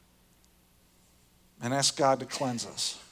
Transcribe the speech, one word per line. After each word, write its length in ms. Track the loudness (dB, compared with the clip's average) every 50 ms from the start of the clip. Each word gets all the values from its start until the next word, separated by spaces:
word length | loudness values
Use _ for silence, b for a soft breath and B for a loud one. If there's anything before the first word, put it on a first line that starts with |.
| b b _ _ _ _ _ _ _ _ _ _ _ _ _ _ _ _ _ _ -20 _ _ _ _ _ _ _ _ _ _ -8 -4
and 100 | -2 0
ask 240 | 2 2 2 2
God 220 | 4 4 4 4 4
to 80 | 0
cleanse 400 | -4 -4 -2 -2 -2 -2 -2 -6
us, 340 | -6 -6 -4 -4 -4 -6 -8 -14 -20